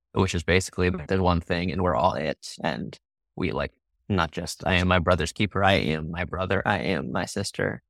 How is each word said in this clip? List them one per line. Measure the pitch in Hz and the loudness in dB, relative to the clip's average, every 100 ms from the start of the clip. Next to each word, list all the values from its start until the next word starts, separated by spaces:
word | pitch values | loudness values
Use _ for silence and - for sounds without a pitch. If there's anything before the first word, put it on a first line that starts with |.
| _ | _
which | - 95 | -2 0
is | 90 | 0
basically | 82 92 - - 90 | 2 2 0 0 0
there's | 90 76 95 | 0 -2 0
one | 90 85 | 2 2
thing | - 87 90 | 0 -2 -2
and | 80 | -2
we're | 90 | 0
all | 64 92 | 2 0
it. | - 76 67 - - | 0 -4 -6 -10 -8
And | - 62 - - _ _ _ | -4 -4 -8 -14 _ _ _
we, | - 90 | -6 -4
like, | 67 71 _ _ _ - | -4 -6 _ _ _ -2
not | 98 80 | 0 0
just, | - 85 - - | -2 -8 -6 2
"I | |
am | 90 90 | 4 6
my | 90 | 4
brother's | 85 87 82 | 4 2 2
keeper," | - 104 95 | -2 -2 2
I | 98 | 4
am | 98 55 78 78 | 4 2 -2 -4
my | 85 | -6
brother, | 87 85 92 95 - | -6 -4 -2 0 0
I | 101 | 0
am | 67 85 67 | 0 -4 -4
my | 95 | -4
sister. | 90 - 101 - 98 117 _ | -4 -6 -6 -2 -4 -4 _